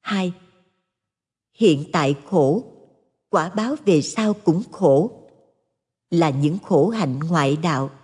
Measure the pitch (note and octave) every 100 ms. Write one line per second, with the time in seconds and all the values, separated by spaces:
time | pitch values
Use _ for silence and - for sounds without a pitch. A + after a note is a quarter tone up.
0 | - G3+ F3+ F3+ _ _ _ _ _ _
1 | _ _ _ _ _ _ A3+ C#3+ D#3 E3+
2 | C#3+ C#3+ - F#3 C3+ F#3 - - - _
3 | _ _ _ F#3+ E3 G3+ A3+ D4 G3+ D#3+
4 | - - G#3+ G#3 - D#3+ B3 - F3 C#3
5 | G#3+ - - _ _ _ _ _ _ _
6 | _ E3+ D#3+ C3+ D3 F#3+ - E3 E3+ A3+
7 | D#3 B2+ E3 E3+ C#3 D3+ E3 C#3 C3+ -